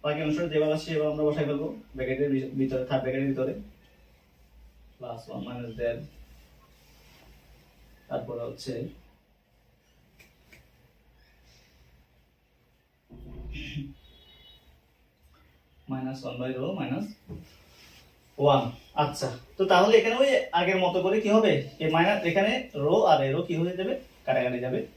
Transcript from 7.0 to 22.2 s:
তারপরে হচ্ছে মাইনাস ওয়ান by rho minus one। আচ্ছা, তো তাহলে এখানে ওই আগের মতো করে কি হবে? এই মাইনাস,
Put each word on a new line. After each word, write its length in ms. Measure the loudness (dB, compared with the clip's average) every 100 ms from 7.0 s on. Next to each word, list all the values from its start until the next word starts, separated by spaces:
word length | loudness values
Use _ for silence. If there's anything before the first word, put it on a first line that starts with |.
| -20 -20 -20 -20 -20 -20 -20 _ -20 -20 -8
তারপরে 340 | -8 -8 -8 -10
হচ্ছে 240 | -10 -10 -8 -10 -12 -20 _ _ _ _ _ _ _ _ _ _ _ -20 _ _ -20 _ _ _ _ _ _ _ _ _ _ _ _ _ _ _ _ _ _ _ _ _ _ _ _ _ -18 -14 -12 -12 -10 -10 -10 -10 -14 -20 -20 -20 -20 -20 -20 _ _ _ _ _ _ _ _ _ _ _ _ -10
মাইনাস 280 | -8 -8 -8
ওয়ান 100 | -10 -8
by 100 | -6 -4
rho 120 | -4 -4
minus 260 | -4 -4 -6 -12 -16 -16 -16 -20 -20 -20 -20 -20 -20 _ _ 0 4
one। 120 | 4 2 -8 -10
আচ্ছা, 340 | -2 -2 -2 -6 -8 -16 -2
তো 60 | 4
তাহলে 220 | 6 8 6
এখানে 180 | 6 2
ওই 140 | 4 4 2
আগের 260 | 0 2 2
মতো 140 | 2 2
করে 140 | 2 0
কি 80 | 4
হবে? 240 | 4 6 2 -2 -4
এই 120 | 0
মাইনাস, 280 | 4 4 2